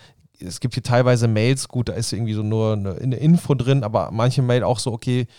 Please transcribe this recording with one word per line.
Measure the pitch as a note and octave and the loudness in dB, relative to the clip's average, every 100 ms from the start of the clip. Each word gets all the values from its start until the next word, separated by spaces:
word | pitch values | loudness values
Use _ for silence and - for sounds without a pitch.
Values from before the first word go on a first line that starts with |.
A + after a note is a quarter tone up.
| - _ _ - | -8 _ _ -16
es | F2+ - | -14 -6
gibt | B2 | -4
hier | - | -4
teilweise | - A#2+ B2 A#2+ A#2 | 0 2 4 4 2
Mails, | G#2+ A#2+ C3 - | 2 2 0 -2
gut, | B2 A2+ | -4 -4
da | |
ist | F2+ A#2 | -4 -4
irgendwie | B2+ A2+ | -4 -4
so | G#2+ | -2
nur | G#2+ A2 A2 | -2 0 0
eine, | G#2+ G2 E2 | 0 -2 -4
eine | C3 A#2+ | -4 0
Info | D#3 E3+ - | 4 4 2
drin, | C3+ B2 C#3 | 0 2 0
aber | G#2+ G#2+ D#2 | 2 -2 -2
manche | G#2+ B2 C#3 | 0 0 2
Mail | B2 B2 | 2 2
auch | F#2 B2 | 0 -2
so, | B2 | -4
„Okay, | A2+ B2+ B2 A#2+ | -6 -2 -2 -4